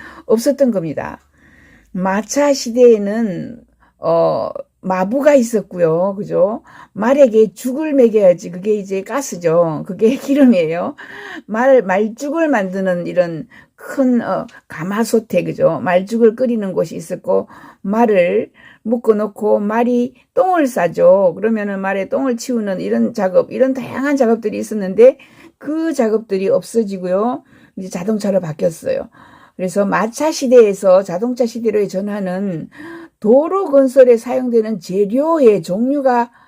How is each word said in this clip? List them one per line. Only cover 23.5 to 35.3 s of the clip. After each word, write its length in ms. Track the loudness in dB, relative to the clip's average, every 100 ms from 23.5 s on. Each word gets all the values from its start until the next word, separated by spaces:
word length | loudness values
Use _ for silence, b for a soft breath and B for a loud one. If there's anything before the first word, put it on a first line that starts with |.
이런 220 | 0 0
다양한 440 | -2 -8 -6 -2 0
작업들이 420 | 2 0 -2 -6
있었는데 580 | -8 -6 -4 6 6 4 B B B _
그 380 | -8 -4 -4
작업들이 560 | -2 0 -2 -4 -4 0
없어지고요. 920 | -2 0 -4 -2 -6 -2 -2 -2 -4 b b b -14
이제 120 | -10
자동차로 520 | -8 -4 -2 0 -2
바뀌었어요. 680 | -2 -4 -4 -4 -6 -6 -6 B B B B -10
그래서 300 | -6 -2 -2
마차 440 | 0 -2 -2 -4
시대에서 720 | -2 4 6 6 2 2 2
자동차 440 | 2 -4 -4 -2 -4
시대로의 420 | -2 -2 -2 -2
전환은 800 | -4 -6 -6 -6 -4 -6 -8 -10 B -18 -18 -20 _
도로 460 | 4 4 4 -2 2
건설에 480 | 2 4 6 6 6
사용되는 640 | 2 -4 0 0 0 -6
재료의 800 | -4 -2 0 0 0